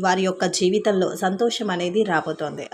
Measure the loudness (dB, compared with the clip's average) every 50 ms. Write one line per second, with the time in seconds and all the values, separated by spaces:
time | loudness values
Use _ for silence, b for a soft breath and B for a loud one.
0 | 0 2 2 2 2 0 0 0 -2 -2 0 2 2 2 2 2 2 2 2 2
1 | 2 0 0 0 -2 -2 0 0 0 0 0 -2 -4 -4 -2 -2 -2 0 2 0
2 | 2 2 2 0 0 0 -4 -4 -6 -6 -6 -8 -10 -8